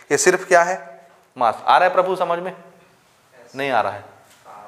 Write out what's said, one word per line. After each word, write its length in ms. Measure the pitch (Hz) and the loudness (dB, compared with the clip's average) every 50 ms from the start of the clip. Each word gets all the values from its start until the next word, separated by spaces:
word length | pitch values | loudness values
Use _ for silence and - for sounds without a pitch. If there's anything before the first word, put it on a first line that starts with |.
| - - | -6 -2
ये 60 | 214 | -2
सिर्फ 300 | - - 185 180 185 - | 2 2 2 2 0 2
क्या 160 | - 175 170 170 | 2 4 4 4
है? 140 | 175 190 185 - - - - - - _ _ _ _ - | 2 -2 -8 -10 -16 -20 -20 -20 -20 _ _ _ _ -6
मास। 260 | 127 123 113 104 - - | -2 0 0 0 0 0
आ 120 | - 135 | 2 4
रहा 100 | 156 180 | 4 4
है 60 | 185 185 | 2 2
प्रभु 220 | 185 180 185 185 | 0 -2 0 -2
समझ 240 | 175 180 170 170 170 | -4 -4 -4 -4 -6
में? 160 | 180 185 - - - - - _ _ _ _ _ _ _ _ _ _ _ _ - - - - | -6 -10 -12 -14 -20 -20 -20 _ _ _ _ _ _ _ _ _ _ _ _ -20 -20 -16 -10
नहीं 140 | 135 143 139 | -8 -4 -2
आ 100 | 127 110 | 0 0
रहा 100 | 101 98 | 0 -2
है? 120 | 101 101 95 - - _ _ _ _ _ _ - - - - | -4 -10 -14 -20 -20 _ _ _ _ _ _ -20 -20 -20 -20